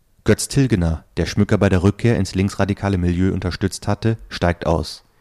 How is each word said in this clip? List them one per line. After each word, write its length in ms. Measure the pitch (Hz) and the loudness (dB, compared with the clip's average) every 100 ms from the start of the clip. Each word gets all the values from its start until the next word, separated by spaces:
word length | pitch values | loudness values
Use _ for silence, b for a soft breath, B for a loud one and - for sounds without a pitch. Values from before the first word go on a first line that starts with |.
| _ _ | _ _
Götz 240 | - 104 - | 0 0 0
Tilgener, 560 | 143 131 101 85 80 - - | 0 2 2 0 -2 -6 -4
der 80 | 85 | -2
Schmücker 320 | - 101 101 | 0 2 2
bei 120 | 98 | 4
der 140 | 92 | 4
Rückkehr 340 | 95 - 117 87 | 2 2 0 0
ins 160 | 98 | 0
linksradikale 640 | 92 98 - 98 101 98 95 | 0 -2 0 -2 -2 -2 0
Milieu 360 | 87 87 92 | 0 2 0
unterstützt 540 | 90 92 - 98 - - | 0 -4 -2 -4 -4 -6
hatte, 300 | 104 113 113 - | -2 -2 -4 -8
steigt 360 | - 87 87 - | -2 -2 0 0
aus. 380 | 82 78 - _ _ | -2 -2 -10 _ _